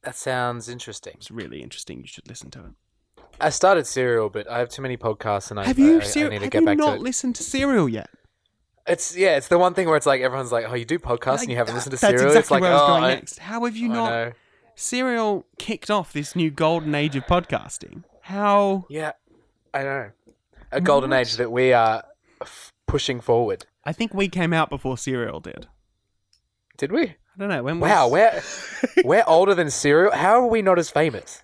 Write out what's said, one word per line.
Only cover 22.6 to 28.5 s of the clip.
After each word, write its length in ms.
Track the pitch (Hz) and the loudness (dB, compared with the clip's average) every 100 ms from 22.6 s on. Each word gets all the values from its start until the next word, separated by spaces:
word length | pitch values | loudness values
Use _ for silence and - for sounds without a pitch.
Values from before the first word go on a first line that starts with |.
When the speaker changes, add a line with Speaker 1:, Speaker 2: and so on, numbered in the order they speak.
| - _ - | -20 _ -6
Speaker 1:
pushing 340 | 147 - 123 | -4 -2 -6
forward. 460 | 117 117 117 95 - _ | 0 0 2 -6 -10 _
Speaker 2:
I 80 | - | -10
think 220 | 160 226 | -6 -6
we 140 | 190 196 | -2 -4
came 240 | 180 170 | -2 -2
out 180 | 165 156 | 0 -2
before 260 | 143 131 127 | -4 -8 -8
Serial 440 | - 131 113 76 | -6 -4 -4 -8
did. 260 | - - - _ _ _ _ _ _ _ _ _ _ _ | -14 -18 -20 _ _ _ _ _ _ _ _ _ _ _
Speaker 1:
Did 160 | 139 | -4
we? 100 | 233 | -2
Speaker 2:
I 140 | 269 - _ - | -4 -6 _ -10
don't 100 | 202 | -6
know. 160 | 165 | -4
When 160 | 127 165 | -4 -2
Speaker 1:
Wow, 260 | 165 190 127 | 2 4 4
Speaker 2:
was 60 | 147 226 - - | 6 4 4 -10